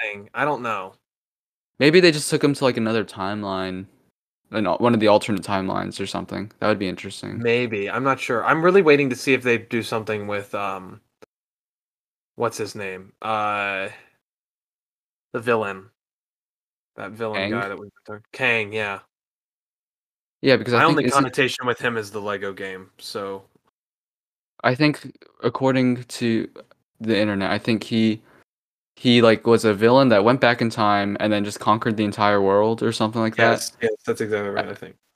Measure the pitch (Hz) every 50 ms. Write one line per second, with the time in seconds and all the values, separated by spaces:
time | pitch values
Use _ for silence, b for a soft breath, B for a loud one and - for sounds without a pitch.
0 | 117 104 104 101 101 107 - 117 135 151 147 117 123 117 107 98 92 95 - _
1 | _ _ _ _ _ _ _ _ _ _ _ _ _ _ _ - 131 151 156 185
2 | 175 170 151 151 - - 160 143 - 143 139 - 143 127 117 120 113 110 113 113
3 | 101 - - 101 95 98 104 107 104 98 95 95 92 92 92 92 95 - _ _
4 | _ _ _ _ _ _ _ _ _ - 101 92 95 90 85 - 117 120 117 110
5 | 107 104 104 104 - - 104 95 - - 101 95 95 95 98 95 95 98 98 -
6 | 98 95 - 92 90 - 98 95 98 110 - - - 104 107 98 101 92 90 -
7 | - 98 - - - 98 101 117 117 117 117 123 123 117 107 101 98 98 95 120
8 | 131 139 131 131 - - 127 113 90 - 143 160 160 180 180 202 180 156 147 143
9 | 143 131 123 - - 139 131 120 120 123 117 113 110 - 123 117 104 - 123 113
10 | 107 110 110 104 104 104 101 101 98 - - 101 101 98 95 95 92 92 95 101
11 | _ _ _ _ - - _ _ _ _ _ _ _ _ _ _ _ _ _ _
12 | _ _ _ _ _ _ _ - 117 113 - - 110 98 - 107 101 95 92 92
13 | 95 98 _ - 107 110 110 107 107 104 104 101 101 101 98 95 95 98 - b
14 | b b b _ _ _ _ _ _ _ _ _ _ _ _ _ _ _ _ _
15 | _ _ _ _ _ _ - 123 113 123 117 113 107 98 95 95 98 110 _ _
16 | _ _ _ _ _ _ _ _ _ _ _ _ _ _ _ _ _ _ _ 113
17 | 107 95 110 110 117 110 107 98 95 104 107 101 101 98 98 90 104 101 - _
18 | _ - 107 104 - _ - - 135 123 117 113 107 101 107 110 107 101 98 90
19 | - _ _ _ _ _ _ _ _ _ _ _ _ _ _ _ _ _ _ _
20 | _ _ _ _ _ _ _ _ - 135 127 107 107 123 120 117 147 165 156 156
21 | 131 123 127 139 135 127 - 143 135 123 - - 127 123 117 - - 123 117 113
22 | 107 101 107 107 101 104 101 98 101 98 95 92 98 95 95 92 92 95 _ -
23 | - - - 107 101 98 98 98 - _ _ _ _ _ _ _ _ _ _ _
24 | _ _ _ _ _ _ _ _ _ _ _ - - 123 127 127 151 151 143 -
25 | - - - _ - - _ _ - 120 - - 131 131 131 131 127 127 123 123
26 | 123 - - - 123 117 113 110 110 - - - - _ _ _ _ _ _ -
27 | 113 110 110 98 107 107 101 98 95 - 104 107 - 123 113 101 - - 117 113
28 | 110 110 107 110 _ b b b b b _ _ _ _ _ _ _ _ _ -
29 | - 127 120 120 117 113 110 104 - 117 117 107 110 110 104 98 110 117 127 135
30 | 139 127 110 101 98 117 127 135 - 120 120 - 120 113 - 117 107 104 104 101
31 | 101 101 101 - - 107 107 104 101 104 104 - - 113 107 110 - 123 107 107
32 | 107 101 101 - 104 104 104 101 98 95 98 101 107 110 113 113 117 113 113 -
33 | 113 110 110 117 110 110 113 - 117 117 117 110 - - - - 117 110 107 -
34 | _ - 113 - 117 104 107 104 104 101 101 104 98 101 101 - - 90 - _
35 | _ _ _